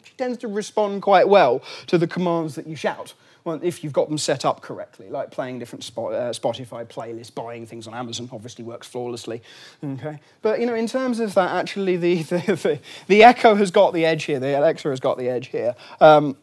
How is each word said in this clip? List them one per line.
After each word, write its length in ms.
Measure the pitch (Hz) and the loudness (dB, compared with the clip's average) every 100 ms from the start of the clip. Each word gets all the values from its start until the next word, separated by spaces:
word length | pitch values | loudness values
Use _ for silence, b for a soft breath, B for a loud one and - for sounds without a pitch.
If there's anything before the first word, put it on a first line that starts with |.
she 80 | - | -14
tends 220 | - 254 233 | -8 -8 -6
to 100 | 226 | -8
respond 520 | 202 202 - 208 202 | -8 -6 -2 -2 -2
quite 280 | 196 190 196 | 4 6 8
well 340 | 196 143 123 B B B | 6 6 2 B B B
to 100 | 175 | 0
the 100 | 165 | 0
commands 500 | 175 180 170 160 147 | -2 -2 -2 -4 -8
that 100 | - | -12
you 100 | 156 | -6
shout, 380 | 208 - - - b b | -6 -6 -12 -20 b b
well, 160 | 170 151 | -8 -6
if 200 | 180 - | -4 -6
you've 120 | 151 | -4
got 140 | 170 147 | -2 -2
them 100 | 151 | -2
set 260 | - 135 | -2 -2
up 160 | 147 - | -2 -4
correctly, 480 | - 101 - - 98 | -8 -14 -14 -18 -12
like 220 | 151 - | -10 -8
playing 280 | - 131 127 | -8 -8 -8
different 240 | 120 - | -12 -14
Spo-, 300 | - - 110 | -14 -8 -6
uh, 180 | 110 123 | -4 -6
Spotify 520 | 117 131 113 123 117 | -4 -6 -6 -10 -14
playlists, 500 | 117 - 117 117 117 | -14 -12 -12 -12 -14
buying 300 | - 117 117 | -12 -12 -12
things 240 | 113 117 110 | -14 -16 -14
on 60 | |
Amazon, 340 | 117 120 117 120 | -12 -10 -10 -12
obviously 320 | 123 120 - | -14 -16 -16
works 220 | 117 - - | -14 -14 -12
flawlessly. 540 | 127 123 117 - 113 B B B B | -10 -8 -10 -10 -12 B B B B
Okay, 380 | 147 135 151 151 b b | -10 -8 -10 -14 b b
but, 180 | 214 220 | -2 -2
you 60 | 240 | -2
know, 80 | |
in 120 | 226 226 | -2 -4
terms 340 | 262 262 226 | -4 -2 -2
of 120 | 220 | 0
that, 180 | 190 180 | 0 0
actually, 440 | 170 - 202 190 180 | 0 -4 -4 -2 0
the, 260 | 175 180 | 0 0
<laughs> 0 | |
the, 120 | 151 175 | -2 -4
the, 440 | 214 175 185 143 B B B | -2 -2 -2 -4 B B B
the 180 | 208 | 8
Echo 300 | 233 240 233 | 8 8 6
has 160 | 202 196 | 4 4
got 240 | 208 180 | 4 4
the 100 | 170 | 4
edge 200 | 165 160 | 2 0
here, 140 | - 139 | -2 -2
the 200 | 139 139 | 0 2
Alexa 280 | 160 147 156 | 2 0 -4
has 100 | 131 | -2
got 160 | 135 - | -2 -2
the 120 | 131 | -2
edge 160 | 123 131 | -4 -6
here, 280 | 143 110 - B B | -4 -4 -6 B B
um, 340 | 156 151 147 - | 6 8 4 -4